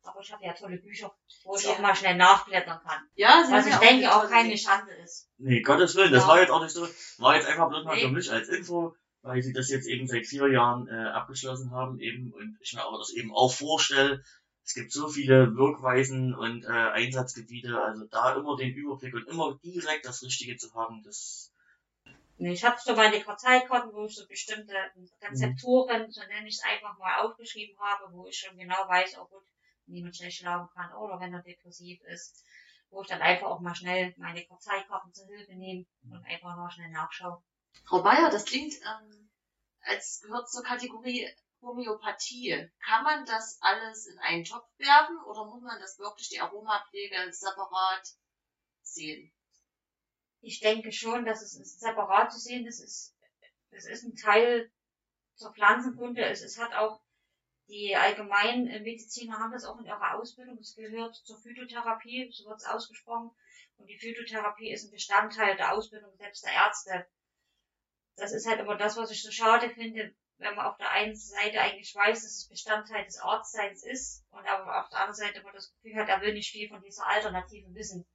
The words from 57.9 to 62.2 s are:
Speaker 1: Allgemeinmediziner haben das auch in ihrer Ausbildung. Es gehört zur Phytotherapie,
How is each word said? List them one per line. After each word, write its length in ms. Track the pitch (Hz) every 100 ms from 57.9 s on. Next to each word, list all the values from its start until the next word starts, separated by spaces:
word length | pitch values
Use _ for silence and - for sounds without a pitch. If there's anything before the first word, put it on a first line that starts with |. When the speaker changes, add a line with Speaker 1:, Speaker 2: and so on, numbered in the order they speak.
| 190
Speaker 1:
Allgemeinmediziner 1400 | 196 208 202 202 220 247 240 214 214 233 - - 226 214
haben 100 | 226
das 140 | 247
auch 160 | 233 233
in 60 | 233
ihrer 280 | - -
Ausbildung. 440 | 214 240 - 247 226
Es 180 | - -
gehört 400 | 220 220 233 226
zur 220 | - 220
Phytotherapie, 880 | 233 240 247 233 240 226 233 247